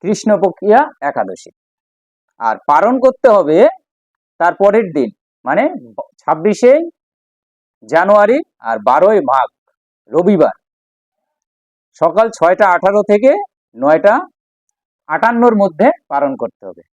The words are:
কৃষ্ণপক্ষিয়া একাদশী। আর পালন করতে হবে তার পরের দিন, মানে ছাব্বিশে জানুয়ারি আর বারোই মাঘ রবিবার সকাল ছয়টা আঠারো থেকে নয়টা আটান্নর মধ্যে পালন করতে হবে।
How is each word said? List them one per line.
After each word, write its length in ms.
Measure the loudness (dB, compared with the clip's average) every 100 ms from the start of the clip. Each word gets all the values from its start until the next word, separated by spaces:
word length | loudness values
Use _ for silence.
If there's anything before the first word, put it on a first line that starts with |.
কৃষ্ণপক্ষিয়া 760 | -4 -4 -2 0 -2 -4 0 2 0 -6
একাদশী। 500 | -8 -6 -8 -10 -18 _ _ _ _ _ _ _ _ _
আর 180 | -6 -6 0
পালন 340 | 0 2 2
করতে 280 | 0 2 2
হবে 400 | 2 2 2 2 0 _ _ _ _ _ _
তার 160 | -4
পরের 380 | 0 0 0 -2
দিন, 160 | -4 -4 -6 _ _
মানে 240 | -6 -2 -2 -6 -18 -18 -18 _
ছাব্বিশে 600 | -6 -4 -2 0 2 2 0 _ _ _ _ _ _ _ _ _
জানুয়ারি 540 | -4 -2 2 2 4 0 -4 _
আর 200 | -10 -6
বারোই 360 | 0 2 2 0
মাঘ 280 | 0 -2 -2 _ _ _ _ _ _
রবিবার 540 | -2 0 2 0 -2 _ _ _ _ _ _ _ _ _ _ _ _ _
সকাল 360 | _ -2 0 -2
ছয়টা 380 | 0 -2 2 0
আঠারো 340 | 0 0 -2
থেকে 320 | 0 2 2 0 -4 _ _ -6
নয়টা 420 | 0 2 2 0 -4 _ _ _ _ _ _ _ _
আটান্নর 480 | -4 -2 2 2 2
মধ্যে 340 | -2 0 -2 -2 _
পালন 280 | -4 -4 -6
করতে 300 | -10 _ -20
হবে। 160 | -20 _